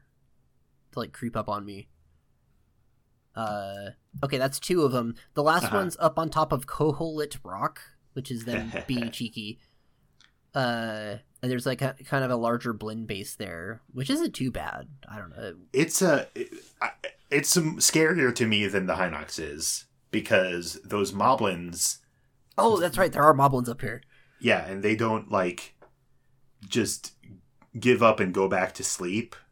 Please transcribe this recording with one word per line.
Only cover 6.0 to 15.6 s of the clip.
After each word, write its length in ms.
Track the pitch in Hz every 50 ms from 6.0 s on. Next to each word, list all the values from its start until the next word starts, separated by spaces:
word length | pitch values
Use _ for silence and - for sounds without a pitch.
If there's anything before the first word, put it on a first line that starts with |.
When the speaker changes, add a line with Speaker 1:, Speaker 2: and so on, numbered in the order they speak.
| - 156 - -
Speaker 1:
on 120 | 165 151
top 220 | - - - -
of 140 | 156 139 -
Koholit 720 | - - - 147 156 139 143 165 160 156 151 151 147 - - -
Rock, 360 | 180 - 98 135 156 - - - - _ _ _ _ -
which 160 | 135 131 -
is 140 | 127 113 113
them 280 | 120 117 110 113 113
Speaker 2:
<laughs> 140 | - - -
Speaker 1:
being 240 | - 131 120 117 117
cheeky. 480 | - - 123 113 - 117 107 104 107 - _ _ _ _ _ _ _ _ _ _ _ _ _ _ _ _ _ _ -
Uh, 640 | 139 127 123 117 117 113 113 107 107 107 104 101 - - _ _ -
and 80 | - 127
there's, 140 | 127 123 123
like, 160 | 135 127 123
a, 120 | 139 131 - - -
kind 200 | - 147 135 131
of 60 | 123
a 60 | 123
larger 360 | 117 117 117 120 120 - 120
Blinn 320 | 110 104 107 107 110 113 113
base 300 | 113 107 95 104 - -
there, 480 | - 107 87 85 82 85 101 113 - _ _
which 160 | - 127 135 -
isn't 240 | 269 320 339 226
too 180 | - - 131 127
bad. 380 | - 87 78 - - - 65 - 143 - -
I 120 | - 107 107
don't 180 | 98 82 -
know. 200 | - 113 95 85 92